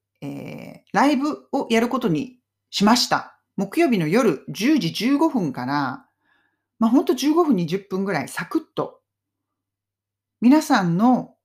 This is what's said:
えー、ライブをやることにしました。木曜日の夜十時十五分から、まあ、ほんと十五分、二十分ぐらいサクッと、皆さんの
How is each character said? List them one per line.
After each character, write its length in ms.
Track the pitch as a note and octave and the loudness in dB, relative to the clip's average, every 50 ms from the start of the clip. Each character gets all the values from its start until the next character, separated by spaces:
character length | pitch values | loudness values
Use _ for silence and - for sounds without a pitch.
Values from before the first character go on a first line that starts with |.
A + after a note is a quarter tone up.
| _ _ _ _ | _ _ _ _
え 640 | C#3+ C#3+ C#3+ C#3 - - - - - - - - _ | -16 -14 -14 -12 -14 -14 -14 -14 -16 -18 -20 -20 _
ー、 20 | _ | _
ラ 160 | - G3 B3+ D4 | 0 2 2 4
イ 80 | D4 | 2
ブ 320 | B3 C#4+ D4+ - - - _ | 0 -2 -4 -6 -8 -8 _
を 160 | - C#4 - - | -6 -4 -2 0
や 120 | A3+ A3+ | 0 0
る 80 | A#3+ A3+ | 2 0
こ 100 | C4 A#3+ | -2 -2
と 80 | A#3+ | 0
に 320 | F#3 D#3 C#3+ - - - _ _ _ _ _ _ _ | 0 -2 -2 -4 -6 -12 _ _ _ _ _ _ _
し 140 | - - G3+ | -2 2 4
ま 100 | G#3 B3 | 4 4
し 140 | A#3+ - - | 4 2 0
た。 320 | D3+ B2+ - - - _ _ _ _ | -2 -2 -4 -8 -18 _ _ _ _
木 240 | - B3 - - D#4 | -8 -8 -4 0 0
曜 100 | E4+ C#4 | 2 2
日 80 | A#3 F#3 | 2 0
の 80 | D#3 | 0
夜 380 | D3+ F#3 B3+ C4 F#3+ C3+ - - - | 2 2 2 2 2 0 0 -6 -12
十 300 | D3 - G#3 C#4+ D#4+ A#3+ | -8 -4 0 0 0 0
時 140 | E3 D#3+ | 0 -2
十 240 | E3 - G3+ C4 C#4+ | -4 -4 -2 -2 0
五 120 | C#4+ D#4+ D#4+ | 0 0 0
分 240 | C#4 A3 F3 C3+ | 0 -2 -4 -4
か 140 | B2 C3 B2+ | -6 -6 -6
ら、 380 | C3 C#3+ D3 C#3 B2 C3 - - _ _ _ _ _ _ _ _ _ _ _ _ _ _ - | -4 -4 -4 -4 -4 -6 -10 -16 _ _ _ _ _ _ _ _ _ _ _ _ _ _ -2
ま 60 | A3 | 0
あ、 40 | A3+ | 2
ほ 100 | A#3+ D4+ | 2 2
ん 40 | - | 2
と 100 | - D4 | 2 -2
十 180 | - C4 D4+ | 0 0 2
五 120 | D#4 F4 E4+ | 2 2 2
分、 120 | D4+ A3 | 2 2
二 100 | F3+ E3+ | 0 0
十 140 | C#3+ F#3 G3 | -2 -4 -6
分 240 | - _ F#3+ F#3 G3 | -6 _ -6 -4 -4
ぐ 80 | G3+ | -4
ら 100 | F3 C#3 | -4 -4
い 60 | - - | -6 -8
サ 180 | - - E3+ | -10 -12 -8
ク 140 | - - D#4+ | -6 -6 -6
ッ 20 | - _ _ | -6 _ _
と、 240 | - C#3 - - _ _ _ _ _ _ _ _ _ _ _ _ _ _ _ _ _ _ _ _ _ _ _ _ _ _ _ _ _ | -6 -6 -6 -10 _ _ _ _ _ _ _ _ _ _ _ _ _ _ _ _ _ _ _ _ _ _ _ _ _ _ _ _ _
皆 220 | G#3+ B3 D4 D#4 | 4 4 6 4
さ 200 | D4+ - C#4 G3+ | 4 2 0 0
ん 140 | F#3 E3+ E3 | 2 0 0
の 380 | F#3+ A3+ B3+ B3+ F3 - - _ _ | 2 4 4 2 2 -2 -8 _ _